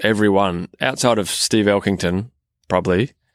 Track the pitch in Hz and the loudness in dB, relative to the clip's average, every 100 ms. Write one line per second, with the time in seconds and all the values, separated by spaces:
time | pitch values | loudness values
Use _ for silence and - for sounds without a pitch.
0 | 107 107 104 98 98 87 - - 131 135 | -2 2 2 2 0 -2 -8 -6 -4 0
1 | 127 107 92 - - 110 101 101 101 95 | 0 0 -2 -4 0 2 2 2 0 -2
2 | 87 90 117 _ _ _ - 92 90 90 | -2 -4 -6 _ _ _ -4 -2 0 0
3 | 131 _ _ | -2 _ _